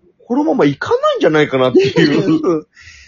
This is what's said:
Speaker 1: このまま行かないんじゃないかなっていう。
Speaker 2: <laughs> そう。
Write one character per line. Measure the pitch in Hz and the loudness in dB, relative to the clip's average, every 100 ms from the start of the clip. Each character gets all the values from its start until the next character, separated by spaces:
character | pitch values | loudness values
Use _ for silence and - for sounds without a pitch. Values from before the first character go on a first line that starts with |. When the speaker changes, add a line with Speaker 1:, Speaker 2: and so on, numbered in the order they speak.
| _ _ - | _ _ -6
Speaker 1:
こ | 247 | -4
の | |
ま | 311 | -2
ま | 277 | 0
行 | 156 139 | 0 0
か | - | -2
な | 480 605 | -2 0
い | 508 | 0
ん | |
じ | 165 | 0
ゃ | |
な | 156 | 2
い | 151 | 0
か | 135 | 0
な | 131 | 2
っ | |
て | 240 | 2
い | 392 480 302 262 | 2 2 0 2
う。 | |
Speaker 2:
<laughs> | 196 160 | 0 0
そ | - | 0
う。 | 160 - _ - - | -4 -6 _ -20 -20